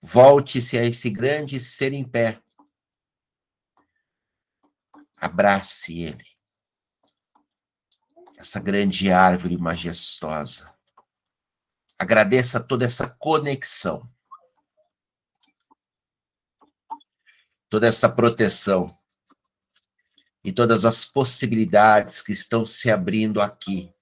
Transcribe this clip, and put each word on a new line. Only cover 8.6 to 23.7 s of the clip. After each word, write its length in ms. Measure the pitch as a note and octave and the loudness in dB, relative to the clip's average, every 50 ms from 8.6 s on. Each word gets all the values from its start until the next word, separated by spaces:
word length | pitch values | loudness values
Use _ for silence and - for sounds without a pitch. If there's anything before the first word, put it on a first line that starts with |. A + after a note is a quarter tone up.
| - G2 G2 G2+ G2+ G2 F#2 F#2 F#2+ G2 | -4 -2 -2 0 0 0 0 0 0 2
árvore 460 | F#2 F#2 F#2 F#2 F2+ F2 F2 F#2 F2 F2 | 4 6 6 4 4 0 -4 -6 -6 -4
majestosa. 1160 | F2 E2 E2 E2 E2 F2 E2 - - - - - - D#2 D#2 D2+ D2+ - - - - - _ _ _ _ _ _ _ _ _ _ _ _ _ _ _ _ _ _ _ _ _ _ _ _ _ - | -4 -6 -6 -6 -8 -6 -6 -4 -4 -4 -6 -8 -10 -10 -8 -8 -8 -8 -10 -12 -14 -18 _ _ _ _ _ _ _ _ _ _ _ _ _ _ _ _ _ _ _ _ _ _ _ _ _ -8
Agradeça 640 | F#2+ F#2 A2+ G#2+ G#2+ G2 A#2 B2+ B2 B2 - A#2+ | -2 2 4 4 4 4 2 0 0 0 -2 -4
toda 220 | - _ C3+ A#2+ B2+ | -4 _ -4 -2 -2
essa 260 | A#2+ - - - C3 - _ | -2 -2 -2 -4 -6 -10 _
conexão. 960 | - D#3 D#3+ D#3 D3 C#3+ C3+ C3+ - - - - - F#2 D#2 - - - _ _ _ _ - - _ _ _ _ _ _ _ _ _ _ _ _ _ _ _ _ _ _ _ _ _ _ _ _ _ _ _ _ _ _ _ _ _ _ _ _ _ _ _ _ _ _ _ _ _ _ _ _ _ _ - - _ _ _ _ _ _ _ _ _ _ _ _ _ _ - | -2 0 0 0 0 -2 -6 -6 -6 -6 -6 -4 -4 -6 -8 -8 -14 -20 _ _ _ _ -20 -20 _ _ _ _ _ _ _ _ _ _ _ _ _ _ _ _ _ _ _ _ _ _ _ _ _ _ _ _ _ _ _ _ _ _ _ _ _ _ _ _ _ _ _ _ _ _ _ _ _ _ -16 -16 _ _ _ _ _ _ _ _ _ _ _ _ _ _ -2
Toda 140 | G#2+ A2 A#2 | 2 2 2
essa 200 | A2+ - - A2+ | 2 4 2 2
proteção. 760 | - - A#2 A#2 A#2 - A2+ G2 - - - - G2 F#2 F2+ F2+ - _ _ _ _ _ _ _ _ _ _ _ _ _ _ _ _ _ _ _ _ _ _ _ _ _ _ _ _ _ _ | 2 4 2 2 4 2 0 0 0 -2 0 0 0 0 0 -4 -10 _ _ _ _ _ _ _ _ _ _ _ _ _ _ _ _ _ _ _ _ _ _ _ _ _ _ _ _ _ _
E 80 | - | -8
todas 340 | F#2 A2+ A#2+ A#2 A#2 A2 F#3 | -2 -2 2 2 2 2 2
as 180 | A2+ A2+ - - | 2 2 0 -2
possibilidades 1160 | - _ C#3 C3 B2 - - - A2+ A2+ A2 A2 F2+ E2+ G#2 G#2 A2 G#2+ G#2+ G2+ - - - | -2 _ -2 0 0 0 -2 -2 -2 -2 -2 -2 2 4 6 6 6 6 4 2 0 -8 -10
que 100 | - - | -8 -6
estão 340 | G#2 - - - - A2+ A2+ | -6 -6 -6 -4 -2 -4 -2
se 260 | A2+ - - - A#2+ | -2 -4 -2 0 0
abrindo 500 | G#2+ G2 F2+ F2+ G2 A2 A2 A2 G#2+ G#2+ | 0 0 -2 -4 -2 -2 -2 -2 -2 -2
aqui. 500 | G#2 G2+ - _ - - | -4 -4 -6 _ -10 -8